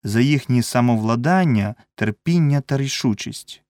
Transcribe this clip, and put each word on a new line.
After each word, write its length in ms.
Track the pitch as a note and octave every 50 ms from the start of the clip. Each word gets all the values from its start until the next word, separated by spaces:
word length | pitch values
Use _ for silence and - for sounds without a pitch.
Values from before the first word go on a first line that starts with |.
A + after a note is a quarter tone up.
| -
за 180 | G2+ G2+ A2+
їхні 420 | B2 C#3+ D3+ C3+ - - B2+ B2 A2+
самовладання, 1120 | - - B2 A#2+ A#2+ A#2 A2 G#2+ A2+ A#2 A#2 A#2+ D#3 F3+ F#3+ F#3 D#3+ A#2+ G#2+ G2+ G#2 A2 _ _ _ _
терпіння 640 | - A2 G#2+ G2+ _ _ E3 E3+ F3 D#3+ D3 C#3+ C#3+
та 160 | C3+ - C#3
рішучість. 840 | C3+ C#3 C3+ - - - B2 G#2 - - - - - - - - _ _ _